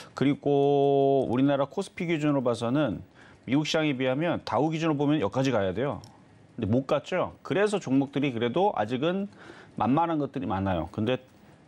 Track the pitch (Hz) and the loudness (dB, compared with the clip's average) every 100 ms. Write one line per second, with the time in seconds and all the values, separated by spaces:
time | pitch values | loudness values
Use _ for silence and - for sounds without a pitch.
0 | - - 131 143 143 143 139 143 139 139 | -10 0 0 2 2 2 4 4 4 4
1 | 139 139 127 120 139 139 143 - 196 - | 4 2 2 2 2 2 0 -4 -8 -6
2 | 175 165 151 143 123 113 117 139 143 78 | -2 0 0 0 0 -2 0 0 0 -4
3 | - - - - - 135 151 160 156 127 | -10 -20 -20 -16 -2 -2 0 0 0 0
4 | 131 131 170 110 - 110 156 156 165 143 | 0 0 0 -2 -2 0 0 0 -2 0
5 | 143 151 98 127 135 117 98 90 139 98 | 2 2 0 0 0 2 0 -2 -4 -6
6 | - - - - - - 107 123 - 147 | -12 -20 -20 -20 -20 -6 0 0 0 -2
7 | - 185 120 - - 151 208 202 - 135 | -2 -4 -4 -6 -4 0 0 0 0 0
8 | 135 143 139 117 120 139 196 - 107 123 | 0 -2 -2 -2 -2 0 0 0 -4 -2
9 | 156 190 202 - - - - - 107 143 | -2 -2 -6 -12 -20 -20 -14 -4 0 0
10 | 170 160 139 135 107 92 95 90 80 - | 0 -2 -4 -6 -4 -2 0 -2 -4 -4
11 | 110 127 - - - - | -2 -2 -6 -20 -20 -20